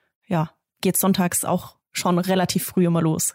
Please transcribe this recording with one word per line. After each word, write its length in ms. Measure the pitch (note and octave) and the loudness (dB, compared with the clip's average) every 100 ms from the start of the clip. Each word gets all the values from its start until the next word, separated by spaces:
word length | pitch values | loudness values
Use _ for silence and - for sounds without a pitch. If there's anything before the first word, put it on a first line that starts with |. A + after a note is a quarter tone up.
| _ _ - | _ _ -4
ja, 240 | E3+ D#3 _ _ - | -2 -2 _ _ -4
geht's 180 | F#3+ F3 | -2 0
sonntags 440 | F#3+ F#3+ F3 - | 0 2 0 -2
auch 320 | - F3+ - - _ | -2 -4 -4 -20 _
schon 260 | - F#3 F3 | -4 0 0
relativ 460 | F#3 F#3+ F3+ F3+ | 0 0 0 -2
früh 220 | - - F3 | -2 2 2
immer 160 | E3+ | 4
los. 320 | E3 D#3+ - | 2 0 -4